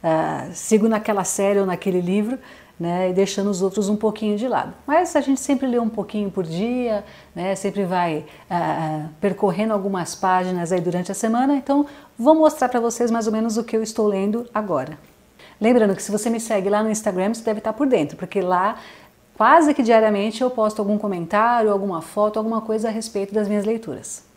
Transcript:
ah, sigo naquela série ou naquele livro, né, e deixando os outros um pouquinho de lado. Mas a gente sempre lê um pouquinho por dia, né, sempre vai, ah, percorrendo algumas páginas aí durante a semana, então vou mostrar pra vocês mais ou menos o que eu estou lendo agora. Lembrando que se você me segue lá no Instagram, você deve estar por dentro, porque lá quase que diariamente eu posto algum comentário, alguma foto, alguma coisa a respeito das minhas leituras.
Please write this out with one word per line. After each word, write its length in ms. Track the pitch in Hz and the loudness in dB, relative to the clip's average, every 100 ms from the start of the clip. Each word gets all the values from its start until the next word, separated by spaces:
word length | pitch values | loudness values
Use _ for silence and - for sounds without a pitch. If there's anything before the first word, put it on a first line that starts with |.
ah, 460 | 170 160 156 151 127 | 2 0 0 -4 -8
sigo 380 | - - 220 226 | -10 2 4 4
naquela 340 | 220 220 202 | 0 0 -2
série 360 | 185 - 196 202 | -2 0 2 2
ou 60 | 196 | 0
naquele 360 | 175 196 180 | -2 -2 0
livro, 360 | 175 202 214 262 - - - _ | 0 0 0 -6 -10 -20 -20 _
né, 300 | 170 175 185 | -4 -2 0
e 40 | |
deixando 360 | 180 196 - 202 | 2 0 0 -2
os 140 | 185 | 0
outros 260 | 190 190 196 | -2 0 0
um 60 | 214 | 0
pouquinho 420 | 214 214 214 208 | 0 -2 -2 -2
de 100 | 254 | -2
lado. 240 | 185 - - - | -2 -4 -10 0
Mas 300 | 311 349 302 | 0 2 0
a 60 | |
gente 180 | 269 269 | 0 -2
sempre 260 | - 269 262 | 0 -2 0
lê 140 | 240 | 0
um 100 | 226 | -2
pouquinho 400 | 214 202 214 202 | -4 -6 -4 -4
por 140 | 190 | -4
dia, 600 | 165 165 226 247 240 208 - - - | -4 -2 -2 -2 -2 -4 -6 -20 -16
né, 220 | 170 185 185 | -8 -4 -2
sempre 300 | 202 190 185 | -4 -2 -2
vai, 380 | 185 175 151 151 - - | 0 0 -2 -8 -20 -6
ah, 600 | 175 160 151 160 156 156 - | -2 -2 -2 -2 -4 -8 -2
percorrendo 540 | 202 - 202 175 220 | -2 2 0 2 0
algumas 400 | 208 196 196 160 | 0 -2 -4 -6
páginas 580 | - 190 185 185 180 170 | -2 2 2 2 -2 -2
aí 80 | 185 | -2
durante 320 | 175 175 180 | 0 -4 -4
a 40 | 190 | -4
semana, 400 | 226 233 269 285 | 0 2 2 0
então 320 | 277 277 285 - - - | 2 0 0 -6 -20 0
vou 200 | 240 320 | 4 6
mostrar 340 | 311 311 254 | 6 4 0
pra 100 | 247 | 2
vocês 300 | 233 233 240 | -2 0 0
mais 160 | 226 220 | 0 0
ou 80 | |
menos 240 | 220 226 220 | 0 0 -2
o 60 | |
que 120 | 233 220 | -2 -2
eu 60 | |
estou 240 | 220 226 214 | -2 0 0
lendo 400 | 196 196 226 233 | 2 0 -2 -4
agora. 420 | 214 208 147 131 - - _ _ _ - - | -6 -2 -2 -4 -12 -20 _ _ _ -20 0
Lembrando 360 | 214 247 214 190 | 4 6 4 2
que 80 | |
se 80 | - | -2
você 180 | 208 226 | -2 -2
me 100 | 226 | -4
segue 300 | 226 214 196 | -2 -2 2
lá 140 | 208 | 0
no 80 | 220 | 0
Instagram, 420 | 214 220 185 196 | 0 -2 0 -2
você 80 | 226 | -2
deve 200 | - 214 | -4 -2
estar 120 | 220 | -4
por 140 | 214 285 | -2 2
dentro, 280 | 226 151 - | 2 0 -6
porque 260 | 180 202 | -6 -2
lá 360 | 180 180 196 - - - - _ _ - | 0 2 0 -4 -16 -20 -20 _ _ 2
quase 380 | 220 320 302 | 6 8 6
que 80 | 294 | 2
diariamente 640 | 226 226 220 202 214 220 | 6 6 6 2 -2 -2
eu 80 | 254 | -2
posto 280 | 247 214 214 | 0 -2 0
algum 200 | 202 208 | -2 0
comentário, 720 | 214 180 165 208 233 240 220 | -2 -4 -2 2 4 4 2
alguma 320 | 202 202 170 | 2 0 -4
foto, 340 | 156 - 208 214 | -6 0 0 0
alguma 240 | 220 220 | -2 -4
coisa 280 | 220 220 226 | -2 -2 -2
a 20 | |
respeito 420 | 220 214 202 196 | -4 -6 -6 -2
das 140 | 208 202 | -2 0
minhas 180 | 208 202 | 0 0
leituras. 640 | 226 226 113 - - _ | -4 -6 -10 -12 -16 _